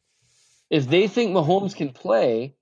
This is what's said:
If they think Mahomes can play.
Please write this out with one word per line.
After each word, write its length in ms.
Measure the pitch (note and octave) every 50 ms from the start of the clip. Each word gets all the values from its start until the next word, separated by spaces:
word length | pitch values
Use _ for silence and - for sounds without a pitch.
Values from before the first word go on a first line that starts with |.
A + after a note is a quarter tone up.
| _ _ _ _ _ _ _ _ _ _ _ _ _ _
If 180 | D#3+ D3+ C3 B2
they 200 | E3 F#3 A3 G3
think 240 | - B3 A#3 F#3+
Mahomes 420 | F#3 F3+ D3 D3 F#3 G3 G3+ F#3 -
can 160 | - D#3 C3+
play. 640 | B2+ - - F#3+ A3 A3 F3 B2+ A2+ A2+ B2+ C#3 - _